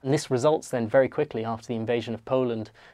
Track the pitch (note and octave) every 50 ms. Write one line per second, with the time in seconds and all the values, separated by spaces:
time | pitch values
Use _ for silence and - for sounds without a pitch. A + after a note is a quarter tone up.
0 | - C3 C3+ A2+ - - C3 A#2+ B2 D3+ D#3 - - - - B2 A#2 A2 C3+ C3+
1 | C3 A#2 - - D3 - - A2+ A2 A2+ A#2 A2+ - - A#2+ A2+ A2 A#2 A#2+ A#2
2 | G#2+ A#2+ A2+ G#2+ - - C3 C3 B2+ A#2+ A#2 A2+ - - - - - -